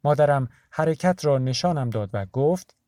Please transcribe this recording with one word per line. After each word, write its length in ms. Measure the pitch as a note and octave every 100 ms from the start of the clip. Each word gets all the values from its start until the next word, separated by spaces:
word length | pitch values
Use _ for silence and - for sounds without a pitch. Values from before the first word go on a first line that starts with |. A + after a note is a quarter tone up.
مادرم 440 | D3 D3 D3 C#3+ B2 _ _
حرکت 540 | - D#3+ D#3+ F3+ F3+
را 140 | D3+ C#3
نشانم 520 | B2+ B2+ F3 D#3+ B2
داد 200 | A2 G2+
و 140 | G#2+ G2
گفت 500 | B2+ C#3+ F3+ - _